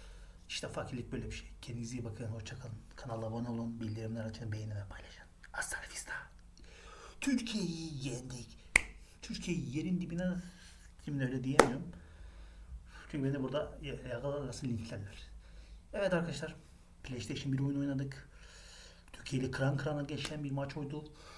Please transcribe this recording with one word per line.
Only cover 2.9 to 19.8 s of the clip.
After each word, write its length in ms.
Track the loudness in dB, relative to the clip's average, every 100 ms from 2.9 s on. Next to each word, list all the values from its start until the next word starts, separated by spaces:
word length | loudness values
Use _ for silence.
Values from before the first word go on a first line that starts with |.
| -8
Kanala 300 | -2 0 2
abone 240 | 2 2
olun. 300 | 2 0 0
Bildirimler 460 | 0 0 0 0 0
açın. 260 | -2 -2
Beğenin 240 | 0 0 -2
ve 80 | -2
paylaşın. 340 | -6 -10 -12 -14 -16 -6
Hasta 260 | -2 0 -2
la 60 | -4
vista. 200 | -6 -4 -6 -6 -12 -16 -16 -14 -14 -14 -12 -12 -2
Türkiye'yi 840 | 4 6 6 4 4 2 -2 0 0
yendik. 500 | 0 -2 -6 -8 -12 4 4 4 -8 -14 -10
Türkiye'yi 560 | -4 0 2 2 2 2
yerin 240 | 4 4
dibine, 320 | 2 2 2 2 -2 -10 -14 -14 -16 -8 0
şimdi 180 | 2
öyle 200 | 4 4
diyemiyorum. 400 | 8 10 10 6 -4 -8 -12 -12 -12 -12 -12 -12 -10 -10 -10 -12 -4
Çünkü 180 | 2 4
beni 140 | 4
burada 340 | 2 2 0 -2
ya-, 260 | -4 -4 -2
yakalarlarsa 580 | 0 2 0 0 0 0
linklerler. 640 | 0 0 -4 -6 -8 -12 -12 -14 -14 -14 -14 -4
Evet 200 | 4 6
arkadaşlar. 420 | 8 6 0 -2 -6 -14 -18 -18 -10
PlayStation 500 | -4 -2 0 0 4
bir 60 | 6
oyun 200 | 6 4
oynadık. 500 | 4 2 0 -4 -12 -16 -16 -14 -14 -14 -16 -16 -14
Türkiye'li 380 | -12 0 2 2
kıran 260 | 4 4
kırana 260 | 6